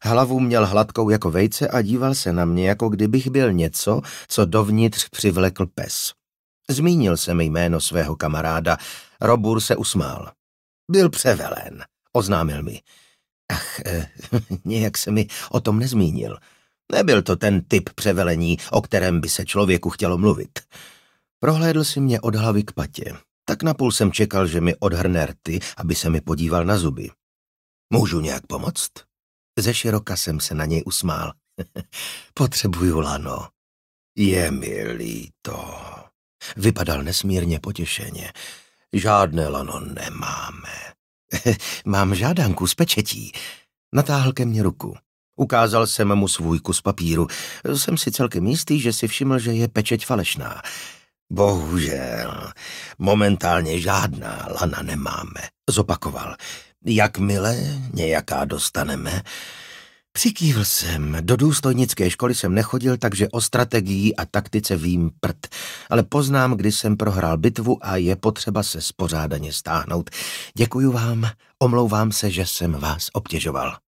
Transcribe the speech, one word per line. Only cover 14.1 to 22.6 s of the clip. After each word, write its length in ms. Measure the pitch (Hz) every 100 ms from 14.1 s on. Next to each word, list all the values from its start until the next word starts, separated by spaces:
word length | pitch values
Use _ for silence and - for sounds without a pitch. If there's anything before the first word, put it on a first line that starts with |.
| - -
<laughs> 300 | 123 107 90
nějak 320 | 87 110 107 -
se 140 | -
mi 160 | 107 104 - -
o 80 | 120
tom 200 | 117 107
nezmínil. 580 | 127 113 87 67 53 - _ _ _ _ _
Nebyl 300 | - 180 110
to 140 | 92
ten 260 | 90 107 98
typ 280 | - 104 -
převelení, 680 | - 107 90 87 82 85 82 -
o 100 | 107
kterém 400 | - 101 92 85
by 80 | -
se 160 | -
člověku 440 | - 101 98 87 -
chtělo 280 | - 87 87
mluvit. 420 | 104 80 - - _ - - - _ _ _ _
Prohlédl 440 | 127 156 165 156
si 160 | 151 139
mě 220 | 135 120
od 140 | 117
hlavy 280 | 107 110 104